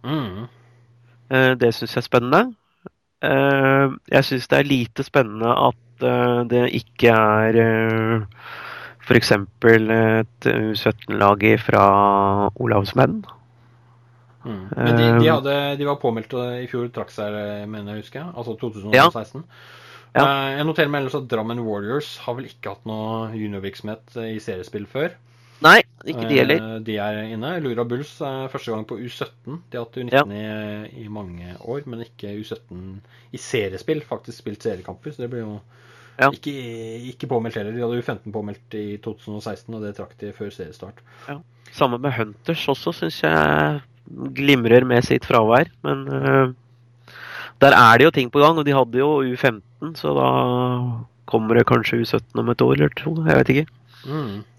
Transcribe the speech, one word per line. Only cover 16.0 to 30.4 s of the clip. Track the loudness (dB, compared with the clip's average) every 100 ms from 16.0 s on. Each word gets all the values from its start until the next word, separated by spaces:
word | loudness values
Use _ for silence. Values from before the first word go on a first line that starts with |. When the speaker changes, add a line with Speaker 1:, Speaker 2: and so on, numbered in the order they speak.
Speaker 1:
påmeldt, | -2 -2 -6
og | -6 -6 -8
i | -8
fjor | -6 -6
trakk | -8 -12
seg, | -8 -8 -6 -8 -8 -10
mener | -12 -12
jeg | -12
å |
huske, | -12 -14 -14
altså | -12 -10 -8
to | -10
tusen | -8 0
og | 2 2
seksten. | -2 -14 -16
Speaker 2:
Ja. | -20 _ -20 -20 -20 -20 _
Ja. | 0
Speaker 1:
Eh, | 0 0 -4 -4
jeg | -4
noterer | -2 -2
meg | -2
ellers | -6
at | -8 -6
Drammen | -6 -6 -8
Warriors | -6 -6 -6 -6 -8 -12
har | -10
vel | -10 -12
ikke | -14 -14
hatt | -14
noe | -10 -8 -6 -6 -8
juniorvirksomhet, | -8 -8 -8 -10 -12 -14 -14 _ -12
eh, | -10
i | -10
seriespill | -10 -10 -10 -12 -10
før. | -6 -6 -8 _ _ _ _
Speaker 2:
Nei, | 6 8 6 _
ikke | -10 -8 0
de | 2
heller. | 2 0
Speaker 1:
Eh, | -2 -10
de | -6 -4
er | -4 -6 -8 -8
inne. | -8 -6
Lura | -6 -4 -4
Bulls, | -6 -8 -12
eh, | -10 -8 -10
første | -10 -8
gang | -8
på | -8 -12
U | -12
sytten. | -10 -12 _ -16 -16 _
De | -12
har | -10
hatt | -10
U |
nitten | 0 0 0
Speaker 2:
Ja. | -6